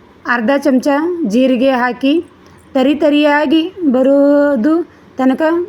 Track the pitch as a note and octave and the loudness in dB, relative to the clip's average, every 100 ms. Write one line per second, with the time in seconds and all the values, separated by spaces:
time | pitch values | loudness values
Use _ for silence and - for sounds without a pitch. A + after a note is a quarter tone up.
0 | - _ - B3 G#3+ C#4 D#4 B3+ D4 C#4 | -20 _ -6 -2 0 0 0 0 0 -2
1 | E4 F4 B3+ A3+ C4 B3+ C4+ B3+ B3 - | -2 -4 -2 0 2 2 0 0 -2 -2
2 | C4+ D#4+ - _ - - - C4+ C4 D4+ | -2 -2 -4 _ -20 -20 -8 -2 0 0
3 | D#4 D4 D4 D4 D4+ D#4+ E4 F#4+ D#4 B3 | 0 2 2 0 0 0 -2 -4 -2 0
4 | C4+ C#4 C#4+ C#4+ C#4+ C#4 C#4 E4 D4+ - | 2 4 4 2 0 0 0 -2 -4 -14
5 | - - C4 C4 D#4+ E4+ | -14 -4 -2 0 0 -2